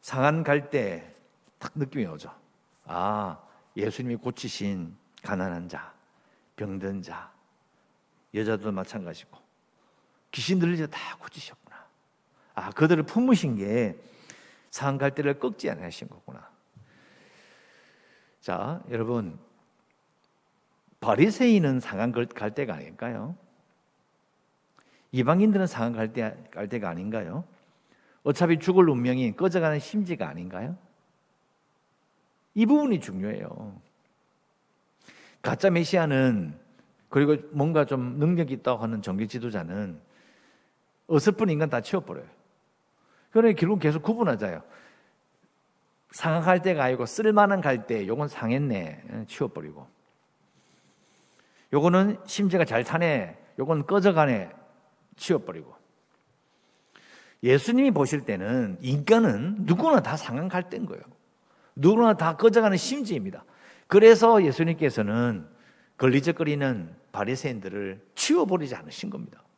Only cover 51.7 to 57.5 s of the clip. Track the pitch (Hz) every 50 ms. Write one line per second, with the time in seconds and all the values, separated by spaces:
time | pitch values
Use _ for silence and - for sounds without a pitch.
51.7 | - 147 147 175 175 185 190 208 214 - - - - - 202 190 170 185 160 -
52.7 | 110 117 123 - 151 165 175 170 147 123 98 85 - - - _ _ - 135 143
53.7 | 165 151 139 - 196 202 180 202 180 160 160 139 123 104 92 82 - - - _
54.7 | _ _ _ _ _ _ _ _ _ _ - - 180 135 - - 87 82 76 -
55.7 | - _ _ _ _ _ _ _ _ _ _ _ _ _ _ _ _ _ _ _
56.7 | _ _ _ _ _ - _ - - - - - _ _ - 120